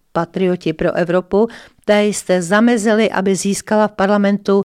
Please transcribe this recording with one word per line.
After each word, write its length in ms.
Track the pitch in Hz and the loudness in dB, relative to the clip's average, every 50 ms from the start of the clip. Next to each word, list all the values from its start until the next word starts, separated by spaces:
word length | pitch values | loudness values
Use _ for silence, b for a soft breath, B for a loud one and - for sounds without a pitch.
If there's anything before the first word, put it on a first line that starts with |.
| _ _ - | _ _ -6
Patrioti 600 | 165 170 165 - 180 190 185 180 180 - 165 160 | -4 -4 -4 -4 -2 -2 -2 -2 -2 -4 -4 -4
pro 200 | 160 175 170 - | -2 -2 -2 -2
Evropu, 560 | - 175 165 170 185 185 - - 196 220 233 233 B B B B B _ | -2 -2 0 -2 -2 -2 0 0 0 0 0 -4 B B B B B _
té 220 | - 208 208 208 | 0 2 2 2
jste 360 | 208 196 - - - 185 185 180 | 0 -2 -4 -2 -2 -2 0 0
zamezili, 680 | 165 196 208 226 240 240 233 196 233 214 214 220 190 | 0 0 2 2 2 2 0 0 0 0 2 0 0
aby 260 | - - 196 190 190 | -2 -2 -2 -2 -2
získala 520 | 175 - 196 196 - - - 214 214 214 208 | -2 -2 -4 -4 -4 -4 -2 0 0 0 0
v 40 | 208 | 0
parlamentu 680 | - 190 196 208 208 202 196 202 202 - - 196 202 196 _ _ | -2 -2 0 0 2 2 0 0 -2 0 0 0 0 0 _ _